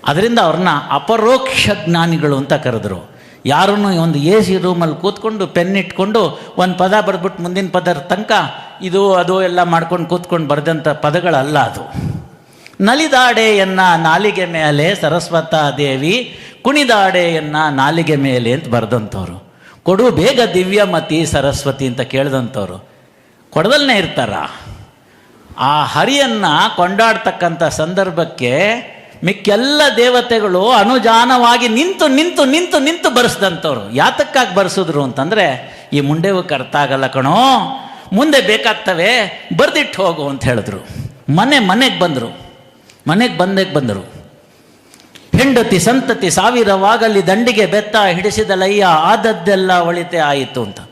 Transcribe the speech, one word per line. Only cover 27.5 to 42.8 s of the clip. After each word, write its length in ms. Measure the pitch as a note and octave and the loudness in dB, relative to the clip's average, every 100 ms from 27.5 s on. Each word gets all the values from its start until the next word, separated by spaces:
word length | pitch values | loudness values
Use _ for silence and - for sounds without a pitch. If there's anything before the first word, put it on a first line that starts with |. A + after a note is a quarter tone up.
| E3 | -2
ಸಂದರ್ಭಕ್ಕೆ 1120 | D#3+ - D#3 F#3 F#3+ E3+ D#3+ - B2 C3+ G3+ A#3 A3 - - - | -4 -2 -4 -2 -2 -2 -6 -4 -2 0 0 -2 -8 -20 -20 -6
ಮಿಕ್ಕೆಲ್ಲ 580 | E3 G3+ - G#3 C4 D4 C#4+ A3+ | -4 -2 0 2 2 2 2 4
ದೇವತೆಗಳು 760 | B3 B3 A#3+ A#3 G#3 F3+ G#3 | 4 2 2 0 0 0 2
ಅನುಜಾನವಾಗಿ 1000 | B3 G3+ B3+ A3+ A3+ B3 B3+ A#3+ A#3+ A#3+ | 4 4 2 4 4 4 4 4 4 2
ನಿಂತು, 400 | A3 F4 F#4+ D#4 | 0 0 0 2
ನಿಂತು, 360 | C4 E4+ F4 | 2 0 2
ನಿಂತು, 340 | C#4 D4+ F4+ D#4 | 2 2 0 0
ನಿಂತು 360 | C#4 F4 D#4+ | 0 -2 0
ಬರ್ಸ್ದಂಥವ್ರು. 800 | A#3+ A#3+ - G3 E3+ D#3+ B2+ G2+ | 2 0 0 -4 -2 -4 -6 -4
ಯಾತಕ್ಕಾಗಿ 600 | B2 G3+ C4 D4 C4+ A#3 | 0 0 0 -2 0 0
ಬರ್ಸಿದ್ರು 480 | F3+ F#3 G3 E3+ D3 | 0 0 -2 -2 -2
ಅಂತಂದ್ರೆ, 720 | C3+ A#2+ D3 G#3+ F3 B2 - - - | -2 -2 -2 2 0 -2 -10 -20 -4
"ಈ 80 | C#3+ | -2
ಮುಂಡೆವಕ್ಕೆ 540 | C#3+ D#3+ F#3 F#3+ E3+ | 0 0 0 0 -2
ಅರ್ಥ 220 | C#3+ B2 D3 | -6 -2 -2
ಆಗಲ್ಲ 300 | C#3 C3+ C3 | 0 0 -2
ಕಣೋ, 300 | C3+ C3 F#3+ C4 B3 F3 - - - - | 0 2 4 4 2 0 -8 -14 -18 -4
ಮುಂದೆ 280 | F#3+ D4+ C#4 | 0 4 2
ಬೇಕಾಗ್ತವೆ, 1080 | G3 A3 A#3 G#3 - E3+ F#3 B3 G3 - - E3+ | 2 0 0 -2 -4 0 2 0 -2 -8 -6 0
ಬರ್ದಿಟ್ಟು 500 | D4 E4 C#4+ - F#3+ | 2 0 -4 -2 -2
ಹೋಗು" 220 | E3 C#3+ | -2 -6
ಅಂತ 160 | C3+ | -2
ಹೇಳಿದ್ರು. 420 | A#2+ A#2+ G2+ F#2+ - - - - - D#3 | -2 -2 -2 -10 -12 -14 -14 -12 -2 0
ಮನೆ 220 | A#3+ C#4+ | 2 2
ಮನೆಗೆ 420 | G3 G3+ C4 F3+ | 2 2 2 0
ಬಂದರು, 360 | F3 C3 A2+ E2 - - - _ | -2 -2 -6 -12 -20 -20 -20 _